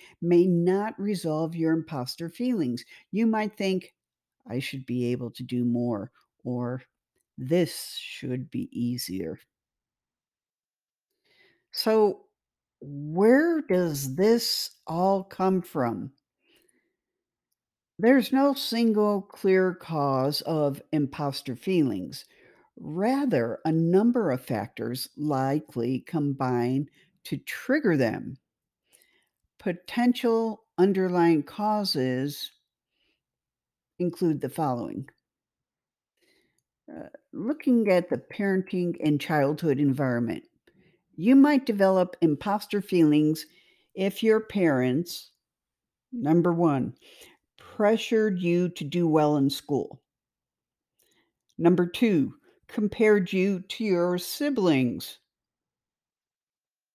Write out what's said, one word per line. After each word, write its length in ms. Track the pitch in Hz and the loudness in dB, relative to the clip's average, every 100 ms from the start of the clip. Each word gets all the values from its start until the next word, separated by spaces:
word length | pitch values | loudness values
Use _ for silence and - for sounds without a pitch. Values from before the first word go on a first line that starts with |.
| - _ | -20 _
may 260 | 170 175 185 | 2 4 4
not 520 | 170 175 196 220 - | 4 2 0 -2 -6
resolve 560 | 202 190 160 156 160 165 | -4 -4 -2 -2 -4 -2
your 160 | 160 | 0
imposter 560 | 165 156 143 123 - 170 | 0 -2 -8 -8 -10 -12
feelings. 560 | - 247 220 123 120 - - _ | -6 -4 -2 -2 -6 -10 -20 _
You 160 | 196 226 | -2 0
might 300 | 214 208 - | 0 -4 -4
think, 380 | 196 185 - _ _ _ _ _ - | -2 -2 -6 _ _ _ _ _ -10
"I 120 | 123 | -8
should 260 | - 139 | -8 -10
be 220 | 131 123 120 | -6 -4 -2
able 240 | 123 120 | -4 -6
to 100 | - | -12
do 220 | 123 123 | -6 -2
more," 480 | 120 120 120 104 117 _ _ _ | 0 0 -2 -4 -8 _ _ _
or, 380 | 131 123 120 127 - _ _ _ _ - | -8 -6 -6 -8 -12 _ _ _ _ -12
"This 580 | 131 175 160 - - - | -2 0 0 -4 -14 -14
should 540 | - - 127 127 135 | -14 -12 -8 -8 -6
be 180 | - - | -8 -8
easier." 720 | - 120 123 - 92 80 - _ _ _ _ _ _ _ _ _ _ _ _ _ _ _ _ _ _ _ _ _ _ _ | -6 -6 -6 -8 -8 -8 -10 _ _ _ _ _ _ _ _ _ _ _ _ _ _ _ _ _ _ _ _ _ _ _
So, 540 | - 220 220 208 - _ _ _ _ _ _ | -4 0 4 2 0 _ _ _ _ _ _
where 800 | 143 143 151 170 220 269 339 320 | -14 -10 -6 2 6 6 4 0
does 540 | - 180 170 139 135 | 0 0 0 -2 -4
this 640 | 139 214 233 - - - _ - | 0 2 2 0 -4 -6 _ -8
all 360 | 165 190 196 | -2 0 0
come 380 | 190 - 190 185 | -4 -2 0 0
from? 520 | - 151 120 101 135 - _ _ _ _ _ _ _ _ _ _ _ _ _ _ _ _ _ - | -2 -4 -2 -4 -10 -14 _ _ _ _ _ _ _ _ _ _ _ _ _ _ _ _ _ 0
There's 340 | 226 269 240 | 4 6 4
no 220 | 262 285 | 2 2
single 680 | 269 - 226 226 214 208 202 | 0 -4 0 2 2 2 0
clear 520 | 196 - 196 190 185 | -6 -2 2 4 2
cause 640 | 175 - 160 143 131 135 147 | -2 -6 -2 0 0 0 -2
of 380 | - 156 143 139 - | -2 0 0 -2 -4
imposter 640 | 156 135 - 143 135 - 117 | -2 -2 -4 -6 -6 -10 -8
feelings. 680 | 190 180 131 98 90 - - _ _ _ _ - | 0 2 2 -2 -8 -14 -18 _ _ _ _ -18
Rather, 840 | 151 165 220 277 269 147 117 - | -10 -4 -2 0 0 0 -2 -4
a 80 | 160 | -2
number 580 | 160 165 185 233 240 175 | 0 2 4 4 2 0
of 140 | 123 | -2
factors 640 | - 110 107 - 113 131 - - | -4 -6 -6 -8 -8 -8 -10 -8
likely 840 | 151 135 135 143 - 123 120 131 | -4 -2 -2 -2 -4 -4 -4 -4
combine 880 | - 160 143 135 127 123 120 135 151 _ _ _ | -4 -4 -2 -2 -2 -2 0 -2 -4 _ _ _
to 120 | - 135 | -10 -10
trigger 600 | - - - 294 233 147 | -8 -8 -2 0 2 2
them. 420 | 113 95 123 135 _ _ _ _ _ _ _ _ _ _ _ _ | 0 -2 -10 -14 _ _ _ _ _ _ _ _ _ _ _ _
Potential 1080 | 196 170 - 240 247 240 233 226 226 208 _ - | -6 -6 -6 0 2 2 2 0 0 -6 _ 2
underlying 640 | 190 185 185 180 170 156 | 2 4 0 4 4 4
causes 1120 | 143 - 214 214 196 147 131 127 143 - - _ _ _ _ _ _ _ _ _ _ _ _ _ _ - | 0 -4 -2 -2 -2 -2 -2 -2 -4 -8 -14 _ _ _ _ _ _ _ _ _ _ _ _ _ _ -6
include 420 | 175 - 170 143 | -4 -2 -2 -2
the 80 | 131 | -4
following. 600 | - 147 120 - 50 135 _ _ _ _ _ _ _ _ _ _ _ _ _ _ _ _ _ - | -4 -4 -4 -6 -10 -12 _ _ _ _ _ _ _ _ _ _ _ _ _ _ _ _ _ -20
Uh, 200 | - - - _ | -18 -18 -20 _
looking 580 | - 220 302 277 240 208 | -8 -6 -2 2 2 4
at 180 | 180 180 | 2 2
the 80 | - | -4
parenting 800 | - - 196 185 185 180 175 - | -6 -4 0 0 -2 -2 -4 -2
and 160 | 151 143 | 0 0
childhood 580 | - 151 139 156 165 135 | 0 0 0 0 0 2
environment, 640 | 143 131 131 120 113 - - _ _ _ _ _ _ - | 0 0 -2 -2 -2 -6 -12 _ _ _ _ _ _ -2
you 180 | 208 | 6
might 320 | 269 294 277 254 | 8 8 4 0
develop 500 | 202 190 190 180 - | 2 4 4 0 2
imposter 600 | 160 147 208 202 - 202 | 2 2 -2 -4 -2 -6
feelings 640 | - 180 151 151 151 160 - _ _ _ _ 190 | 0 4 6 6 2 0 -8 _ _ _ _ -4
if 260 | 190 - | -4 0
your 160 | 220 220 | 2 2
parents, 920 | 220 202 170 131 127 139 175 - - _ _ _ _ _ _ _ _ | 0 0 2 2 2 0 -4 -10 -18 _ _ _ _ _ _ _ _
number 420 | 240 143 170 170 | -4 2 2 2
one, 400 | 170 170 139 120 - _ - - _ _ _ | 2 2 0 -2 -8 _ -20 -20 _ _ _
pressured 800 | - - 208 220 - 220 214 180 | -12 0 2 2 2 0 2 0
you 300 | 175 175 180 | 0 0 0
to 160 | - | -4
do 240 | 143 175 165 | -4 0 2
well 280 | 156 147 147 | 4 4 4
in 140 | 139 | 2
school. 500 | - - 131 - - _ _ _ _ _ _ _ _ _ _ _ _ _ _ _ - | -2 -4 -4 -4 -12 _ _ _ _ _ _ _ _ _ _ _ _ _ _ _ 0
Number 280 | 170 180 175 | 2 4 2
two, 460 | - 226 165 131 - _ _ - | 0 2 2 0 -6 _ _ -10
compared 640 | - 208 - 220 208 175 | -4 -2 2 4 4 2
you 280 | 190 196 185 | 0 0 -2
to 240 | - - | -6 -6
your 320 | 214 175 180 180 | -2 0 0 -2
siblings. 1040 | - - 294 247 180 135 123 - - - _ _ _ _ _ _ _ _ _ _ _ _ _ _ _ _ _ | -6 -6 -4 0 2 4 2 -2 -10 -18 _ _ _ _ _ _ _ _ _ _ _ _ _ _ _ _ _